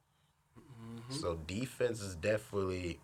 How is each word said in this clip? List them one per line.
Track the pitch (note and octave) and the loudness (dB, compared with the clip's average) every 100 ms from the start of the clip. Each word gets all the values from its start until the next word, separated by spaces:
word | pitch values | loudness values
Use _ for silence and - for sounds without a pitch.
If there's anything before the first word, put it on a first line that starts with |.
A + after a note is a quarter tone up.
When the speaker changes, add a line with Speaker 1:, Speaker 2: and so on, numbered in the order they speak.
| _ _ _ _ _ - | _ _ _ _ _ -20
Speaker 1:
Mm-hmm. | D3 A#2 A2+ A#2 A#2+ | -20 -14 -12 -10 -6
Speaker 2:
So | C3+ F2+ E2 D#2+ | -2 0 0 -2
defense | G2 B2+ - B2 A#2+ | -2 -2 2 2 2
is | G2 E2+ | -4 0
definitely | G2 A2 - G2+ F#2 F2+ F2 D#2+ | 4 2 2 0 2 2 0 -4